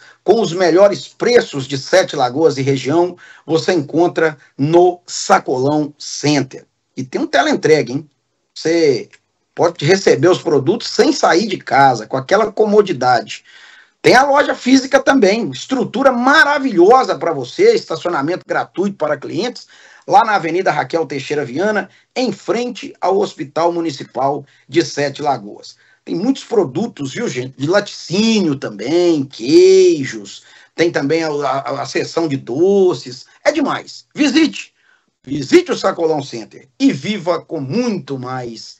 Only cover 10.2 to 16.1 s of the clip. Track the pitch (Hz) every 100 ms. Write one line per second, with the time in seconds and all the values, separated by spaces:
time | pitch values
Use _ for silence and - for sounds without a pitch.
10.2 | 170 160 - 143 131 226 - - 262 277
11.2 | 190 165 220 170 - 127 139 117 107 131
12.2 | 131 190 214 - 214 208 202 139 127 120
13.2 | 107 - _ - - - _ _ 151 233
14.2 | 277 277 285 269 240 262 254 262 269 269
15.2 | 190 220 170 131 - 262 156 220 269